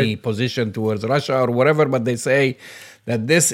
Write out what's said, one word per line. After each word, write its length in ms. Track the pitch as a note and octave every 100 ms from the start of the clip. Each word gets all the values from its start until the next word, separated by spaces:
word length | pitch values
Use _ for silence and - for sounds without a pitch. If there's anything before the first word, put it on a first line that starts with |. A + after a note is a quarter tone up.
| B2+
any 100 | G#2+
position 560 | B2 G#2 B2 - A2
towards 320 | G2+ A2 G#2+
Russia 380 | A2+ C#3+ - C3
or 100 | B2+
whatever. 340 | A#2+ C3+ D#3 D3
But 160 | C3 A#2
they 100 | A#2+
say 400 | D3 C3+ A#2+ - - - - -
that 240 | - A#2+ A2+
this 240 | E3 D#3